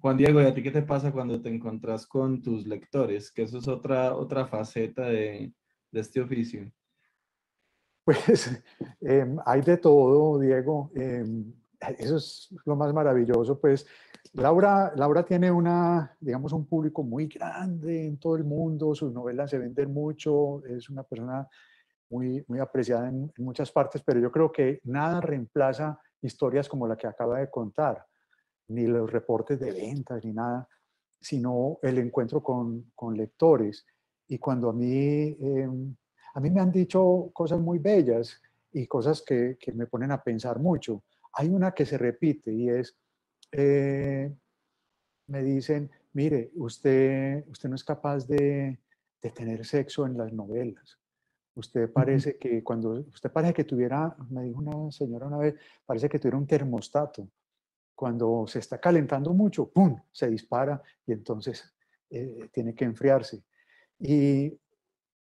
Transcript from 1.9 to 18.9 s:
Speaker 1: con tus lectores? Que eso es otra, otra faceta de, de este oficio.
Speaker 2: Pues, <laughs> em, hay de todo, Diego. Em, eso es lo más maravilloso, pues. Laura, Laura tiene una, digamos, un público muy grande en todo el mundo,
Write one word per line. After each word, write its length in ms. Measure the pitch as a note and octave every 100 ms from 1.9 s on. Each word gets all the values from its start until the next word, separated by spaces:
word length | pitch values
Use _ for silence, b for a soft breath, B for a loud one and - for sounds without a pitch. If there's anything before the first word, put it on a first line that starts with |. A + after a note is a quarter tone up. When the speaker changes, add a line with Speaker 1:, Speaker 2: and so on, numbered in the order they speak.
| A2 -
Speaker 1:
con 340 | C3+ C3 B2+
tus 260 | B2 A2+ G#2
lectores? 640 | G#2 - C#3 A#2 G2+ -
Que 120 | -
eso 160 | A2 B2
es 80 | B2
otra, 460 | B2+ C3+ C3 B2+ C3+
otra 320 | C3+ C3 B2+
faceta 580 | G#2+ A2 A#2 A2+ C3 B2
de, 480 | A2+ G#2+ G#2 G#2 _ _ _ _
de 80 | A2
este 180 | A2 C3
oficio. 480 | B2 B2+ A#2 G#2+ G2+ _ _ _ _ _ _ _ _ _ _ _ _ _
Speaker 2:
Pues, 140 | - C#3+
<laughs> 840 | - A#3 B2 B2+ _ _ - -
em, 360 | C3+ C3+ B2+ D#3 -
hay 160 | C3
de 160 | C#3 F3
todo, 640 | E3+ D3 C3 C#3+ D#3 D3
Diego. 520 | C3+ C3 C3 D3+ C#3+ -
Em, 580 | C3 B2 A2 A2+ G#2+ - _ _ - -
eso 200 | - D#3
es 320 | - - - F#3+ -
lo 100 | C#3+
más 180 | D3
maravilloso, 680 | D3+ D3 B2+ A#2 A#2 A#2 C#3
pues. 260 | D3+ C#3 - B B B B
Laura, 580 | - C3 E3+ G3+ G3 G3 C#3
Laura 280 | C#3+ D#3
tiene 260 | F3 F3+ F3+
una, 640 | F3 E3+ F3 E3+ E3+ D3 _
digamos, 320 | D3 B2 C#3+
un 120 | D#3+ D3
público 360 | E3 D#3 D#3
muy 240 | C3 A#2+ D#3
grande 800 | - E3+ F3 F#3+ E3+ D#3 E3 D#3
en 120 | C#3+
todo 180 | E3 D#3+
el 80 |
mundo, 500 | D3 D3 E3 D#3 D3+